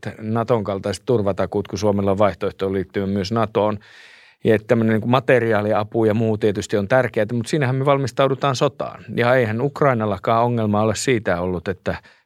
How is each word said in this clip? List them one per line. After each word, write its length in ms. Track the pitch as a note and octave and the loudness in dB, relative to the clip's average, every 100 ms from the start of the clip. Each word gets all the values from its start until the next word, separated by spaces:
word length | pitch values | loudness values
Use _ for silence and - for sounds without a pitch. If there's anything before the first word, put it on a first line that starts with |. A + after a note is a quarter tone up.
| A2 - | -12 -10
naton 460 | A2 A2+ A#2 A#2+ | -6 -4 0 0
kaltaiset 400 | G2+ G2 G2+ G2 - | -2 -4 -4 -6 -2
turvatakuut, 640 | A#2+ G2+ F#2+ F#2 G#2 G2 | 0 0 -2 -2 -2 -4
kun 100 | - | -2
Suomella 320 | G#2+ G2+ G2 | 0 0 0
on 80 | G2 | 2
vaihtoehto 540 | G#2 F#2 G2 - F#2+ | 2 0 -6 -4 -4
liittyä 340 | G2 F#2 G2+ G2 | -2 -4 -4 -2
myös 260 | G2+ F#2+ | -2 -2
natoon. 460 | A2+ G#2+ A2 G#2 G#2 - - - - - _ | -2 -2 0 0 -2 -10 -20 -20 -20 -20 _
Ja 100 | A#2 | 0
että 120 | G#2+ G#2+ | 2 2
tämmönen 260 | A#2 A2+ | 2 2
niinku 160 | A2 A2+ | 0 2
materiaaliapu 960 | C3 A#2+ B2+ A2+ G#2 G#2 G#2 G#2+ A#2 | 0 4 2 4 0 0 0 -2 0
ja 100 | A2 | 2
muu 240 | G#2+ A2+ G#2+ | 2 0 0
tietysti 380 | A2 G2+ G2+ G#2 | 0 -2 -2 -2
on 120 | G2 | 2
tärkeää, 380 | C3 A#2+ A#2 G#2+ | 2 2 0 -2
mut 140 | A#2+ A2 | -2 -2
siinähän 300 | D#3+ B2+ C3 | -2 0 0
me 80 | |
valmistaudutaan 720 | C#3 C#3 C3 - C3+ C3 C#3+ B2+ | 2 2 0 0 0 2 -2 0
sotaan. 480 | D3 - - - - G#2+ | -2 -2 -10 -10 -8 -2
Ja 180 | A#2+ | 2
eihän 260 | C3 A2 A2 | 4 2 0
Ukrainallakaan 840 | C#3 - D3 A#2+ A2 F#2+ - A2+ | -4 0 2 2 0 -2 0 2
ongelma 380 | A#2+ A#2+ G#2+ G#2 | 2 0 0 2
ole 140 | A2 G#2 | 0 0
siitä 440 | - A#2 G2+ F2 | 0 0 0 -2
ollut, 280 | F2+ F2+ G2 | -2 -4 -6
että 280 | F2 - E2 - _ | -8 -6 -8 -10 _